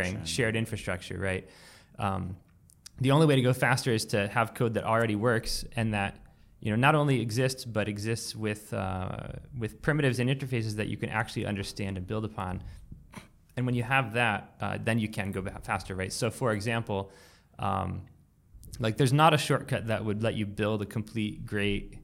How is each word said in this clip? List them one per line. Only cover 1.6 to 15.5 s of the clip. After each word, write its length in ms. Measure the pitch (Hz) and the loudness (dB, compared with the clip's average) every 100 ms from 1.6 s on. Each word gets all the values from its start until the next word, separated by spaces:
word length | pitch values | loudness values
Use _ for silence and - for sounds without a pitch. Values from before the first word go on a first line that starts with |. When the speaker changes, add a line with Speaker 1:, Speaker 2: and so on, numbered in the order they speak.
| - - - - | -20 -20 -20 -4
Speaker 2:
Um, 380 | 104 95 92 98 - - - - - - | -2 -2 -4 -8 -14 -20 -20 -20 -20 -2
the 100 | 127 | 4
only 140 | 143 160 | 6 8
way 100 | 135 | 6
to 60 | |
go 100 | 123 | 4
faster 400 | 120 123 117 135 | 4 4 2 2
is 140 | 110 - | 0 2
to 220 | 107 101 | 0 2
have 240 | 123 113 | 2 0
code 220 | - 120 104 | 2 0 0
that 100 | - | 2
already 300 | 113 113 104 | 2 2 2
works 480 | 120 110 - - - 117 | 2 2 0 -4 -4 -2
and 180 | 110 104 | 0 0
that, 220 | 98 - - - - - | -2 -4 -16 -20 -20 -8
you 80 | 107 | -2
know, 80 | 107 | 4
not 180 | 135 151 | 6 6
only 240 | 147 131 | 4 2
exists, 460 | 110 110 131 135 117 | 2 0 0 0 -4
but 240 | 110 104 | -2 -2
exists 440 | 104 110 113 - 110 | -2 -2 -4 -6 -6
with, 360 | 107 104 - | -4 -4 -6
uh, 600 | 107 95 92 95 - - - - 127 | -4 -4 -4 -4 -6 -8 -10 -12 -6
with 240 | 110 - | -6 -2
primitives 380 | - 151 139 117 | 0 4 4 4
and 100 | 123 | 2
interfaces 460 | 139 135 123 110 104 | 0 0 -2 0 -2
that 120 | 104 | -2
you 80 | 104 | -2
can 140 | 113 | -2
actually 360 | 110 113 - 101 | -2 -2 -2 -2
understand 520 | 101 95 - 98 95 | -2 -4 -6 -4 -4
and 100 | 92 | -4
build 160 | 107 | -4
upon. 400 | 107 - 92 95 - - - - - - - - _ - | -4 -4 -6 -6 -8 -14 -16 -18 -18 -20 -20 -20 _ -4
And 80 | 127 | 0
when 100 | 123 | 0
you 80 | |
have 300 | 117 135 117 | 2 2 2
that, 400 | 117 117 101 - - | 2 2 0 -4 -8
uh, 160 | 101 101 | -4 -2
then 160 | 107 117 | 2 2
you 100 | 107 | 2
can 220 | 110 98 | -2 -2
go 100 | 95 | -2
ba-, 180 | 98 | -4